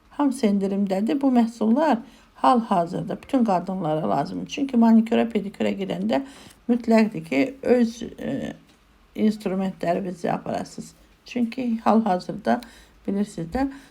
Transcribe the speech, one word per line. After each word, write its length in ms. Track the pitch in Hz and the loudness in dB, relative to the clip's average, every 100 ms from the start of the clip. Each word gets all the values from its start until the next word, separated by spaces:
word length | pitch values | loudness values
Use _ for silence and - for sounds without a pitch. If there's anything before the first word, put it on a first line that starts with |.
| _ | _
hamısı 380 | - 285 - 208 | -2 -2 2 0
endirimdədir. 720 | 202 196 196 196 190 220 294 | 2 0 -2 0 0 -2 0
Bu 100 | 269 | 2
məhsullar 640 | 247 226 - 214 247 311 233 - - _ - | 4 2 0 2 2 4 0 -2 -20 _ 0
hal-hazırda 840 | 262 247 226 175 170 175 165 175 | 4 4 2 0 0 -4 -6 -8
bütün 240 | - 269 220 | -2 0 2
qadınlara 640 | 180 180 190 160 156 180 | 0 -2 -4 -2 -2 0
lazımdır. 380 | 190 180 180 175 | -2 -2 -6 -8
Çünki 300 | - 277 233 | -6 -2 4
manikürə, 520 | 226 220 220 226 233 | 6 6 6 2 0
pedikürə 400 | 220 196 - 214 202 | -2 -6 -4 -2 -2
gedəndə 440 | 190 185 208 262 269 - - - - | -4 -4 0 -2 -2 -16 -20 -12 -2
mütləqdir 560 | 240 226 226 208 160 160 | -2 4 4 4 -2 -4
ki, 300 | - - - | -2 -2 -2
öz, 420 | - 247 226 - | 2 4 2 -2
e, 500 | - - - 139 69 - _ _ _ _ _ - | -14 -10 -8 -6 -8 -12 _ _ _ _ _ -2
instrumentlərinizi 1160 | 214 208 196 190 190 185 170 180 196 - - | 0 0 -4 -4 -4 -4 -2 -2 -2 -6 -4
aparasınız. 600 | - - 98 - - - _ _ _ - | -4 -4 -8 -8 -14 -16 _ _ _ -10
Çünki 540 | 247 233 247 247 226 | -4 -4 -2 -4 -2
hal-hazırda, 840 | 226 220 220 180 - 139 - - - - - _ - | 2 2 2 -2 -4 -6 -2 -2 -2 -20 -20 _ -6
bilirsiniz 420 | 196 202 - 165 | -4 -4 -6 -6
də, 140 | 247 269 - - | -4 -4 -6 -20